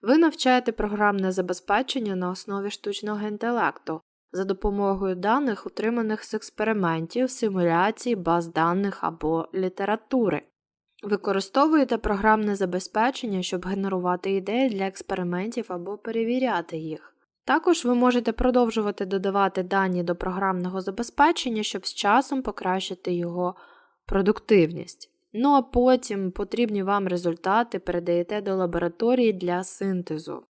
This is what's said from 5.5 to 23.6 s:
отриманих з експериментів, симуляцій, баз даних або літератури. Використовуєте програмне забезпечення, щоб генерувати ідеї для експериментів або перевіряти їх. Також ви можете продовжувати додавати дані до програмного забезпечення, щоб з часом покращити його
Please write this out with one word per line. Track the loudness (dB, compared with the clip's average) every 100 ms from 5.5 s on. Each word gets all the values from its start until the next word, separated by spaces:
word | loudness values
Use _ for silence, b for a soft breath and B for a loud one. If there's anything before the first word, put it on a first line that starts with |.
| -2 -6
отриманих | -2 0 0 0 -2
з | -4
експериментів, | -6 -8 -4 0 2 2 0 -2 -2 -2
симуляцій, | 0 -2 2 2 4 2 0 -2 -2
баз | 2 0 0
даних | 0 2 2 0 -2
або | -6 -2 -2 -2 -2
літератури. | -4 -4 -2 -2 -2 _ 0 2 0 -6 _ _ _ _ _
Використовуєте | -4 -2 0 -2 0 2 4 4 4 0
програмне | -2 2 4 4 2 0
забезпечення, | 0 -2 -4 0 0 -2 -4 -4
щоб | -2 -4 -4
генерувати | -4 -2 0 0 -2 0
ідеї | -2 -2 0 0
для | 0
експериментів | -4 -6 -6 -4 -2 -2 -4 -6 -6
або | -8 -8 -10
перевіряти | -6 -2 0 0 0 -2 -4 -8
їх. | -8 -10 -14 _ _ _
Також | 0 0 4 2
ви | 2
можете | 4 4 2 0
продовжувати | 0 2 4 4 2 -2 -4 -4
додавати | -2 0 2 2 0
дані | 0 0 2 0
до | -2 -2
програмного | -2 -2 -2 0 -2 -4
забезпечення, | -6 -6 -6 2 2 2 -2 -4
щоб | -4 -6 -8
з |
часом | -4 2 2 2 -4
покращити | -4 -6 -4 -4 -4 -8 -4
його | -4 -4 -2 -4 -4